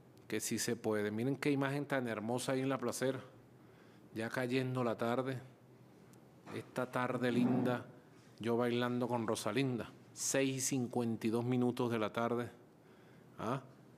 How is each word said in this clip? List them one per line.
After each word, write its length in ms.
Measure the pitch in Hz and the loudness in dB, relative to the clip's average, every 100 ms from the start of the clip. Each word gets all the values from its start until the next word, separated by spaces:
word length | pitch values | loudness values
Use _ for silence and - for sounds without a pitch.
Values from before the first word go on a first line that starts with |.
| - - - | -20 -20 -4
que 120 | 107 | -2
sí 180 | - 113 | 0 0
se 180 | - 117 | 0 0
puede. 340 | 110 107 104 | 2 2 2
Miren 260 | 107 127 139 | 0 0 0
qué 140 | 147 | 2
imagen 360 | 135 135 143 143 | 2 2 0 0
tan 200 | 135 123 | -2 0
hermosa 460 | 107 107 123 123 | -2 -2 -2 0
ahí 80 | 131 | 0
en 80 | 135 | 0
la 80 | 135 | 0
placera. 420 | 120 101 127 131 - - - - - - - - - | 0 0 0 0 -6 -20 -20 -20 -20 -20 -20 -20 -14
Ya 140 | 107 113 | -6 -4
cayendo 560 | - 127 127 131 127 | -2 0 0 0 0
la 140 | 123 107 | 0 2
tarde, 420 | 117 123 131 131 - - - - - - - - - - - | 0 0 0 -4 -8 -20 -20 -20 -20 -20 -20 -20 -20 -20 -12
esta 360 | 107 - - 123 | -12 -8 -4 -2
tarde 420 | 127 123 123 123 | -2 -2 0 2
linda, 540 | 120 123 127 123 120 - - - - - - | 2 4 4 2 0 -4 -16 -20 -20 -20 -8
yo 200 | 117 117 | 0 2
bailando 500 | 123 120 123 123 123 | 2 2 0 0 0
con 180 | 123 110 | 0 0
Rosalinda, 640 | 110 110 107 139 120 101 - - | 0 0 0 0 -2 -6 -12 -20
seis 440 | - - 139 135 131 | -8 0 2 2 0
y 40 | |
cincuenta 640 | 127 135 120 123 117 110 113 | 0 0 0 0 0 0 2
y 40 | |
dos 160 | 113 120 | 2 2
minutos 440 | 127 123 123 123 | 4 4 2 0
de 80 | 117 | 0
la 140 | 104 | 0
tarde. 380 | 117 117 117 120 - - - - - - - - - | 0 0 0 -4 -10 -20 -20 -20 -20 -20 -20 -20 -8
¿Ah? 240 | 101 135 - - - | -4 -4 -6 -20 -20